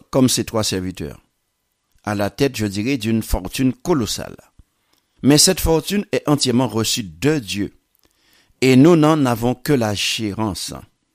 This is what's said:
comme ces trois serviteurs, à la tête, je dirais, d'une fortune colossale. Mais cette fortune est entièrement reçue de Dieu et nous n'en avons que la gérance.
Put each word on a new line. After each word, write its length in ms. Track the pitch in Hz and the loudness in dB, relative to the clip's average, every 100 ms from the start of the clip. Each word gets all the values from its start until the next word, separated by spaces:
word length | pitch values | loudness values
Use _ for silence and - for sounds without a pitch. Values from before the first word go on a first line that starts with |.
| _ | _
comme 200 | 135 127 | 2 2
ces 160 | - 107 | 0 -4
trois 180 | 110 | -4
serviteurs, 580 | 104 95 92 87 78 - _ _ _ _ _ _ _ _ | -4 -4 -6 -8 -12 -14 _ _ _ _ _ _ _ _
à 120 | - 104 | -8 -4
la 160 | 101 | -4
tête, 240 | - 143 120 | -2 -2 -2
je 100 | 107 | -6
dirais, 320 | 98 113 139 | -4 -4 -4
d'une 240 | 107 110 | -2 -2
fortune 520 | - 104 90 - 131 | 0 -2 -2 -2 -2
colossale. 640 | - - 165 104 - 50 - _ _ _ _ _ _ _ _ | -2 -2 0 -2 -6 -10 -14 _ _ _ _ _ _ _ _
Mais 160 | 123 147 | 4 4
cette 220 | - - | 4 2
fortune 460 | 165 160 - 202 196 | 0 0 -2 -4 -2
est 160 | 131 - | -2 0
entièrement 400 | 143 131 120 131 | 0 2 0 0
reçue 360 | 110 107 - | -2 -2 -4
de 360 | 98 80 131 156 | -8 -4 -2 -2
Dieu 340 | 98 95 95 - _ _ _ _ _ _ _ - | -4 -6 -6 -10 _ _ _ _ _ _ _ -2
et 140 | 131 127 | 4 8
nous 200 | 151 170 | 8 6
n'en 300 | 151 160 131 | 4 2 0
avons 300 | 113 120 123 | 0 -2 -2
que 180 | - | -2
la 200 | 139 110 | 0 0
gérance. 800 | 101 - - 107 95 110 87 - 67 - _ _ | -2 -4 -4 -6 -4 -6 -6 -10 -12 -18 _ _